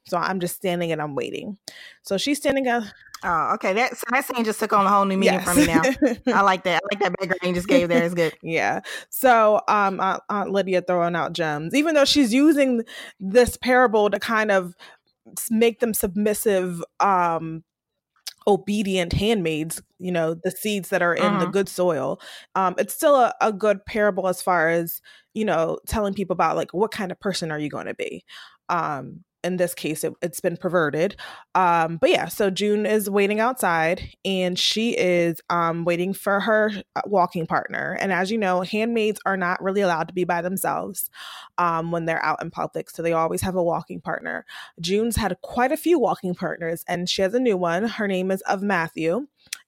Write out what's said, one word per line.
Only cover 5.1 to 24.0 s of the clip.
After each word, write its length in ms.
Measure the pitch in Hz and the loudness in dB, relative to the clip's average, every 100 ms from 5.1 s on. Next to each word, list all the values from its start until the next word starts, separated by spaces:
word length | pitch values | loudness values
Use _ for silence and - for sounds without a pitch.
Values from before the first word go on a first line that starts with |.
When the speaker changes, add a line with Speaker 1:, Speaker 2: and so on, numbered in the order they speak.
| 190 | 4
Speaker 2:
meaning 220 | - 185 | 2 2
for 160 | 190 285 | 2 4
me 80 | |
Speaker 1:
Yes. 40 | 294 | 4
Speaker 2:
now. 140 | - 262 - 269 233 254 | 4 2 2 0 0 0
Speaker 1:
<laughs> 0 | |
Speaker 2:
I 140 | 196 | 4
like 220 | 196 190 185 | 4 4 2
that. 180 | 165 | 2
I 40 | 202 | 0
like 80 | 202 | -2
that 160 | 190 180 | 0 0
background 220 | 185 185 | -2 -2
you 100 | 180 | 0
just 140 | 180 185 | -2 2
gave 180 | 175 175 | 2 4
there. 140 | 170 170 | 2 2
It's 80 | |
good. 200 | 175 160 - | 0 -2 -2
Speaker 1:
<laughs> 60 | |
Yeah. 380 | 165 160 101 - - - - | -4 0 0 -2 -6 -14 -12
So, 520 | - 262 226 214 208 - | 2 4 6 6 4 2
um, 320 | 208 196 185 | 2 2 0
Aunt, 220 | 190 - - | -2 -2 -4
Aunt 220 | 208 190 | -4 0
Lydia 300 | 196 190 180 | -2 0 0
throwing 340 | 180 180 170 170 | 2 0 2 0
out 180 | 147 | -2
gems, 400 | 170 156 147 160 | -2 -4 -4 0
even 220 | 277 320 294 | 0 2 4
though 100 | 277 | 4
she's 280 | 294 233 | 4 4
using 500 | 254 302 285 262 233 233 - - - | 6 6 6 4 2 -4 -14 -18 -10
this 380 | 190 240 233 - | 2 4 4 2
parable 520 | 247 254 247 214 208 | 2 4 6 4 2
to 80 | 208 | 0
kind 320 | - 220 214 | 0 0 2
of 240 | 190 180 - - - _ _ - - | 2 0 -14 -20 -20 _ _ -16 -10
s-, 100 | - | -2
make 300 | 220 233 220 | 4 4 2
them 140 | 233 | -2
submissive, 880 | 202 208 185 208 214 220 190 185 170 - - | 0 -2 0 0 2 2 2 0 -4 -8 0
um, 640 | 180 185 175 160 160 160 _ _ _ _ _ _ - _ 208 | 2 4 2 0 -4 -10 _ _ _ _ _ _ -18 _ 2
obedient 640 | 190 196 208 196 185 175 | 2 2 -2 0 0 0
handmaids, 680 | - 208 220 160 156 165 - _ _ | 0 2 2 0 -2 -4 -8 _ _
you 140 | 185 | -4
know, 240 | 175 160 165 | 0 0 -2
the 160 | 190 | -4
seeds 380 | 190 214 202 175 | -4 -2 -2 -2
that 120 | 180 | 0
are 140 | 175 160 | 2 2
in 240 | 202 202 | 2 2
the 60 | 180 | 0
Speaker 2:
Mm-hmm. 60 | |
Speaker 1:
good 180 | 196 196 | 0 -2
soil. 520 | - 180 143 131 190 - - - | 0 0 0 -4 -6 -12 -20 -6
Um, 220 | 190 185 175 | 0 0 0
it's 160 | 208 | -4
still 220 | - 311 269 | 0 4 6
a, 180 | 233 - | 4 2
a 100 | 214 | -2
good 320 | 196 214 202 - | 0 0 0 -2
parable 420 | 220 | 0